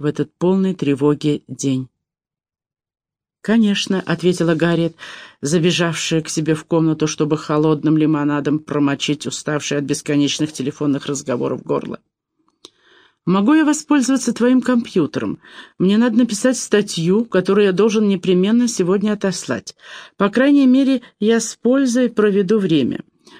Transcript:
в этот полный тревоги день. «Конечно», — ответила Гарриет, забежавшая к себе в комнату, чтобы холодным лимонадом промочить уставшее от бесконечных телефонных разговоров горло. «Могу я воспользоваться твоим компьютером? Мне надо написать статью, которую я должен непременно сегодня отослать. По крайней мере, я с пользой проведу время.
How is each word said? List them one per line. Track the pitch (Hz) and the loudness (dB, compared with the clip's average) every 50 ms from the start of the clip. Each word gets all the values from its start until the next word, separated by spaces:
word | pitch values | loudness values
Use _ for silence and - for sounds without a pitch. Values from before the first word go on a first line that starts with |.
в | 143 | -6
этот | 151 147 - 147 - _ _ | -4 -2 -2 -6 -6 _ _
полный | 170 180 190 190 190 190 180 | 0 0 2 2 0 0 -2
тревоги | - - 143 139 123 143 147 147 143 - 151 147 - - - | -2 -2 -2 0 0 0 0 0 0 -2 -2 -2 -2 -6 -12
день. | 127 - - 139 135 131 131 - _ _ _ _ _ _ _ _ _ _ _ _ _ _ _ _ _ _ _ _ _ _ _ _ _ _ _ _ _ _ | -12 -6 -4 -2 -2 -2 -4 -8 _ _ _ _ _ _ _ _ _ _ _ _ _ _ _ _ _ _ _ _ _ _ _ _ _ _ _ _ _ _
«Конечно», — | - - 220 233 220 202 202 196 - - 196 185 185 | -4 0 2 2 4 2 2 -2 -2 -2 -4 -4 -2
ответила | - 165 165 160 180 175 175 170 165 165 | -4 -4 0 0 0 0 0 0 0 0
Гарриет, | 147 160 170 170 165 170 165 165 - - - - - - - - _ | 2 2 0 2 0 0 -2 -4 -8 -16 -20 -18 -20 -20 -20 -16 _
забежавшая | - 143 165 175 156 180 165 165 175 170 156 - - - 165 160 | -4 -2 0 2 2 2 0 0 -2 -2 -2 -4 -4 -2 -2 -2
к | 156 - | -2 -2
себе | - 170 156 151 156 | -4 -4 -2 -2 -2
в | 151 - | -2 -2
комнату, | - 170 165 160 160 156 151 151 151 | -2 0 0 2 0 0 0 -2 -4
чтобы | - - 160 143 156 151 | -2 -2 -2 -2 -2 -4
холодным | - - 151 151 151 160 156 143 135 156 156 156 | -2 -2 -2 0 2 2 0 0 2 2 2 2
лимонадом | 156 151 156 147 143 147 147 147 143 147 147 156 | 2 2 0 0 0 -2 -2 -2 -2 -2 -2 -2
промочить | 156 - 139 147 143 139 139 135 - - 147 143 - - | -4 -4 -2 -2 0 0 -2 -2 -4 -4 -4 -4 -6 -8
уставшее | - - - 151 151 147 - - 143 143 | -10 -8 -6 -6 -6 -4 -4 -4 -4 -4
от | 143 | -2
бесконечных | 135 147 147 - - 147 143 143 139 - - 151 151 | -4 -6 -6 -4 -2 0 0 0 0 0 -2 -4 -4
телефонных | - - 131 143 - - 147 147 135 139 - | -4 -6 -8 -8 -6 -4 -2 -2 -2 -2 -4
разговоров | - 143 135 - - 123 123 135 135 131 120 - | -6 -8 -6 -6 -6 -4 -4 -4 -4 -6 -6 -4
горло. | - 143 139 - - - - _ _ _ _ _ _ _ _ _ _ _ _ - - _ _ _ _ _ _ _ _ _ _ _ | -4 -4 -4 -4 -8 -12 -14 _ _ _ _ _ _ _ _ _ _ _ _ -20 -20 _ _ _ _ _ _ _ _ _ _ _
«Могу | 170 180 196 202 233 302 | -2 0 2 2 4 4
я | 320 311 | 4 4
воспользоваться | 285 294 302 - - 294 285 240 233 269 247 - 240 - | 2 0 -2 -2 0 0 2 2 2 0 0 0 -2 -2
твоим | - 226 247 262 254 | 0 2 2 2 2
компьютером? | 233 - 254 240 233 - - 185 147 - - 127 113 98 - - - - - - - - _ _ | 2 2 0 0 -2 -2 -2 -2 -2 0 -2 -6 -6 -6 -8 -10 -12 -20 -20 -20 -20 -20 _ _
Мне | 170 190 202 220 | 0 2 4 4
надо | 240 254 214 233 | 2 2 2 2
написать | 254 233 208 - - 254 254 - | 2 2 0 -2 0 0 0 -2
статью, | - - - 208 208 208 - 170 160 170 185 220 233 | -2 -2 0 0 0 -2 -4 -4 0 2 2 0 0
которую | - - 185 180 185 196 208 208 | 0 0 0 0 2 2 4 4
я | 196 | 2
должен | 185 170 208 226 196 220 214 202 | 4 2 2 2 2 2 2 2
непременно | 196 180 180 180 185 180 185 202 226 240 247 233 | 0 0 0 0 2 2 2 2 2 2 2 0
сегодня | 233 - 185 170 190 208 202 214 208 | 0 -2 0 0 0 0 0 -2 -2
отослать. | 208 - 196 180 - - - 123 101 - - - _ - - - - - - _ _ | -2 -2 -4 -4 -4 -6 -6 -8 -8 -8 -12 -18 _ -20 -20 -20 -20 -20 -20 _ _
По | 196 202 | -2 0
крайней | 208 240 262 285 285 285 269 | 2 2 4 4 4 6 6
мере, | 254 254 269 277 254 269 247 - - _ _ | 6 4 4 4 2 0 -2 -4 -8 _ _
я | 202 214 226 226 | 0 2 2 2
с | 226 - - | 0 -4 -10
пользой | - - 233 254 277 277 254 226 254 254 233 | -4 0 2 2 2 2 2 0 0 0 0
проведу | 240 - 208 208 190 202 202 175 220 214 | 2 2 2 2 2 2 2 2 2 0
время. | 196 170 160 143 123 - - - - _ _ _ _ - - | 2 2 2 2 0 0 -4 -6 -10 _ _ _ _ -20 -20